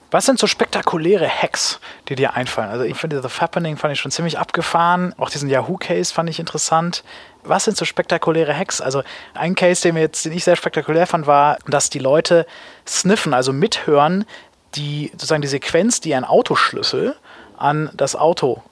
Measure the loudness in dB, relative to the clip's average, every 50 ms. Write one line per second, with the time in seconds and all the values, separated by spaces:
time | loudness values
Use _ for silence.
0 | _ _ 0 2 2 2 2 2 2 0 0 0 -2 -2 -2 -2 -2 -2 -2 0
1 | 2 2 4 4 2 0 0 -2 -2 -4 -2 -4 -4 -4 -4 -8 -12 -18 -20 -18
2 | _ -8 -2 -2 -2 0 0 -4 -6 -4 -4 -4 -4 -4 -4 -4 -4 -4 -4 -6
3 | -6 -6 -4 -6 -6 -6 -4 -4 -4 -2 -2 -4 -4 -4 -4 -2 -2 -2 -2 -2
4 | -4 -6 -4 -4 -4 -4 -4 -4 -6 -4 -4 -4 -4 0 2 2 4 4 4 2
5 | 0 -2 -4 -4 -6 -4 -4 -4 -2 0 0 0 0 -2 -4 -6 -4 -2 -2 0
6 | 0 0 -2 -2 -2 -2 -4 -6 -8 -8 -6 -6 -2 0 0 0 0 0 -4 -6
7 | -10 -14 -20 -20 -20 -20 -20 _ _ -2 0 2 2 0 0 -2 -4 -2 -2 -2
8 | 0 0 0 0 2 2 2 2 2 2 0 -2 -2 -4 -6 -6 -4 -2 -2 -4
9 | -4 -6 -12 -18 -18 -16 -8 -6 -4 -2 0 2 4 4 4 4 2 2 2 2
10 | 0 0 0 -4 -6 -6 -6 0 2 2 2 2 2 -2 -4 -2 -2 0 2 2
11 | 2 2 0 0 2 4 6 6 6 4 2 0 -2 -2 0 0 0 -2 -4 -2
12 | 2 2 4 4 4 4 4 4 4 2 -6 -18 -20 -20 -20 -20 _ -6 -6 0
13 | 2 2 2 2 2 2 2 2 2 2 0 0 0 0 0 -4 0 2 4 4
14 | 6 4 2 0 -2 -6 -10 -20 -20 _ _ _ _ _ -10 -8 -6 -6 -6 -6
15 | -6 -8 -10 -10 -2 -2 0 0 0 -2 -4 -4 -4 0 2 2 4 4 0 0
16 | 0 0 0 0 0 2 2 2 4 4 2 2 2 0 0 -2 -4 -2 -2 0
17 | -2 -2 -2 -6 _ -20 -20 -20 -20 -20 -10 -2 0 0 2 2 -2 -4 -2 -2
18 | -2 -2 0 2 2 2 2 2 0 0 0 -2 -6 -16